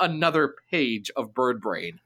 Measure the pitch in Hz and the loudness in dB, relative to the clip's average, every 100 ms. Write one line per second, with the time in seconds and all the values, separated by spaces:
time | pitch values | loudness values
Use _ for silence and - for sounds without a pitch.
0 | 180 156 165 156 151 - _ 175 127 110 | -2 0 2 2 2 -2 _ 0 0 -2
1 | 98 - 113 - 127 113 107 90 87 82 | -6 -6 -4 0 0 0 -4 -4 -6 -12